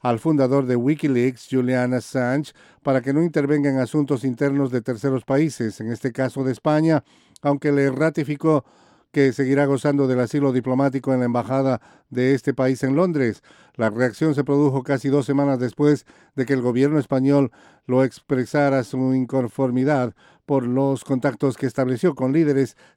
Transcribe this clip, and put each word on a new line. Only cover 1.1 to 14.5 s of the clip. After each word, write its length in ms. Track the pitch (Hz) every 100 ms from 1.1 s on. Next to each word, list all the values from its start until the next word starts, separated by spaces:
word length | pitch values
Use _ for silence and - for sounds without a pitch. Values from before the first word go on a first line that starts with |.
| 127 123 123 -
Julian 420 | 131 123 127 123
Assange, 600 | 127 - 135 123 135 151 - - _
para 200 | - 131
que 100 | 123
no 100 | 139
intervenga 460 | 170 156 139 151 143
en 100 | 135
asuntos 460 | 123 151 139 135
internos 460 | 131 117 143 139 135
de 100 | 123
terceros 460 | 110 117 139 131 -
países, 560 | 135 160 - 113 -
en 100 | 110
este 200 | 117 135
caso 320 | 117 131 139
de 80 | 135
España, 520 | 120 151 151 160 156 - _ _ -
aunque 300 | 143 143 147
le 180 | 143 139
ratificó 760 | 131 160 156 139 147 160 151 - _ _ _ _
que 200 | 147 135
seguirá 340 | 120 131 139 143
gozando 400 | 139 151 143 135
del 140 | 127
asilo 320 | 120 147 139
diplomático 600 | 127 120 127 139 131 131
en 60 | 131
la 60 |
embajada 560 | 123 120 123 135 135 123 - _ _
de 220 | 120 127
este 220 | 135 -
país 300 | 131 131 131
en 100 | 131
Londres. 480 | 139 185 151 123 101 _ - _
La 160 | - 113
reacción 460 | 107 127 - 160 143
se 80 |
produjo 400 | 135